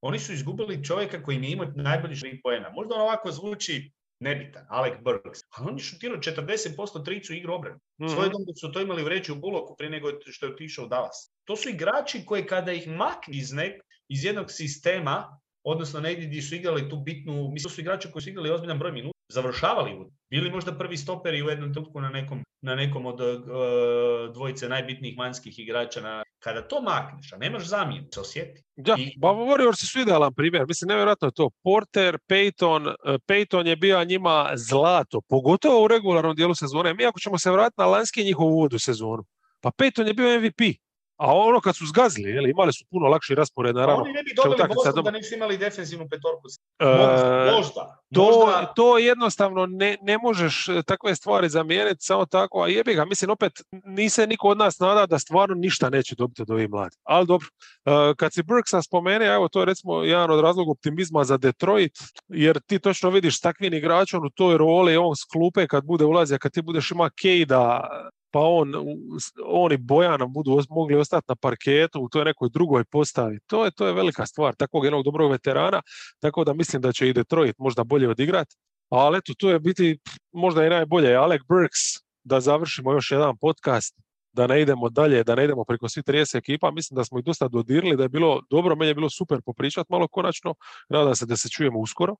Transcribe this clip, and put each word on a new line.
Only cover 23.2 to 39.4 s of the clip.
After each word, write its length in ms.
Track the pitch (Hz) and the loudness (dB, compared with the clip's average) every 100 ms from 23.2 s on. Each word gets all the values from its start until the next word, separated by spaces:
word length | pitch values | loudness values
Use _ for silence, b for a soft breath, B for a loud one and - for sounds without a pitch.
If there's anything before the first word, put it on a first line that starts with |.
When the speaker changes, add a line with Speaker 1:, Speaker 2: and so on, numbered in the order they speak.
Speaker 1:
e, 40 | 123 123 123 127 127 123 120 120 120 120 117 | -6 -6 -10 -6 -2 0 0 0 0 -2 -6
dvojice 400 | 120 135 131 123 | -10 -10 -10 -8
najbitnijih 500 | 131 127 131 127 113 | -8 -8 -12 -14 -10
vanjskih 400 | 123 127 113 104 | -10 -10 -18 -20
igrača. 420 | 110 117 120 120 | -8 -6 -6 -8
Na, 220 | 110 110 107 _ | -12 -12 -14 _
kada 240 | - 113 | -10 -10
to 200 | 110 285 | -8 -6
makneš, 500 | 240 151 139 - - | -4 -4 -6 -16 -20
a 40 | - | -10
nemaš 280 | 156 226 | -10 -10
zamjenu, 420 | 165 202 170 - - | -8 -6 -6 -8 -14
se 60 | - | -14
osjeti. 420 | 95 143 165 - _ - | -14 -12 -14 -18 _ -10
Speaker 2:
Da, 180 | 135 214 | -2 -2
Speaker 1:
I 160 | 135 135 | -2 0
Speaker 2:
ba, 100 | 170 | 0
Warriorsi 580 | 208 240 277 247 202 - | 2 2 4 4 2 -4
su 140 | 262 | -2
idealan 340 | 247 170 147 | 2 4 4
primjer. 300 | 127 151 170 135 | 2 0 0 -2
Mislim, 200 | 170 170 | -4 -2
nevjerojatno 400 | 208 202 208 147 | 2 2 2 0
je 40 | |
to. 180 | - 147 _ | 0 -2 _
Porter, 560 | 185 202 214 208 185 160 _ | 2 2 2 0 0 0 _
Payton, 600 | 190 202 - 175 160 147 | 2 2 2 2 2 -2
e, 300 | 120 - 139 | -6 -4 -4
Payton 480 | - 202 208 185 170 | 0 0 2 0 0
je 100 | 165 | 2
bio 280 | 190 190 | 4 2
njima 460 | 175 185 180 156 143 | 2 0 2 2 2
zlato, 680 | 139 113 135 160 180 135 117 | -4 0 2 4 4 0 -6
pogotovo 640 | - 135 131 185 302 247 | -2 0 4 4 6 6
u 40 | 214 | 6
regularnom 480 | 226 202 170 160 156 | 4 2 2 2 0
dijelu 180 | 170 | 0
sezone. 400 | 170 147 143 175 | 0 -4 -2 -2
Mi 100 | 180 | 0
ako 160 | 240 226 | -2 -2
ćemo 180 | - 185 | -6 -2
se 120 | 180 | 2
vratiti 300 | 185 233 - | 4 2 2
na 60 | 185 | 2
lanjski 380 | 196 226 - | 2 0 -2
njihov 220 | 202 165 160 | -2 2 2
uvod 280 | 160 151 | 4 2
u 40 | 117 | 0
sezonu, 460 | - 113 110 113 104 _ | -4 -4 -4 -8 -10 _